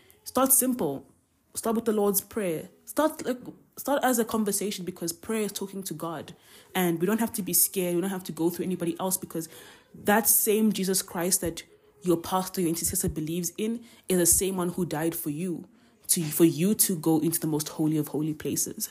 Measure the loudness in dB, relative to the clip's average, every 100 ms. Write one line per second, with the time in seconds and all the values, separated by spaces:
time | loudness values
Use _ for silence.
0 | _ _ -4 2 4 4 4 2 -2 -4
1 | -10 _ _ _ _ -6 -2 0 2 2
2 | 4 2 -2 -4 -2 -4 -6 -18 -8 2
3 | 2 2 -6 -6 -8 -18 _ -10 -2 2
4 | 4 2 2 0 0 0 -2 -4 -6 -6
5 | -6 -6 -4 -2 -2 -4 -8 -8 -8 -8
6 | -6 -8 -10 -16 -20 -20 -6 0 2 2
7 | 2 2 0 -4 -2 0 0 0 0 0
8 | -2 -4 -8 -2 -2 0 -4 -4 -4 -4
9 | -2 -4 -4 -8 -8 -12 -20 -20 _ -6
10 | 2 4 6 4 4 4 4 2 0 0
11 | -2 -4 0 0 -2 -6 -12 _ _ _
12 | 0 0 2 -2 -2 -2 0 0 -2 -2
13 | -2 -2 -4 -4 -4 -4 -6 -6 -10 -12
14 | 0 2 4 4 2 -2 -2 -2 -4 -2
15 | -2 -4 -6 -6 -4 -6 -10 _ _ _
16 | -2 0 0 4 4 6 2 4 2 2
17 | 2 2 2 0 0 -2 -2 -2 0 2
18 | 0 -2 -2 -4 -4 -2 -4 -4 -10